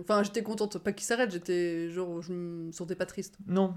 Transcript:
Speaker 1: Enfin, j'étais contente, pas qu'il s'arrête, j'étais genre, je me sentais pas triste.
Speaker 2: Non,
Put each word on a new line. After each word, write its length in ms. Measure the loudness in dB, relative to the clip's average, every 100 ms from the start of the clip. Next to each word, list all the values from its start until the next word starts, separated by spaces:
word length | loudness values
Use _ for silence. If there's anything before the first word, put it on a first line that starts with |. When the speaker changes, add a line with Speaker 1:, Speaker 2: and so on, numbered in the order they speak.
Speaker 1:
Enfin, 220 | 2 4
j'étais 200 | 4 0
contente, 360 | -2 0 0 0
pas 140 | -4
qu'il 140 | -2 0
s'arrête, 240 | 2 2
j'étais 600 | 0 0 2 2 0 -2
genre, 300 | -2 -4 -4
je 100 | -6
me 380 | -6 -6 -6 -8
sentais 220 | -8 -6
pas 120 | -4 -4
triste. 300 | -4 -8 -10 0
Speaker 2:
Non, 280 | 4 4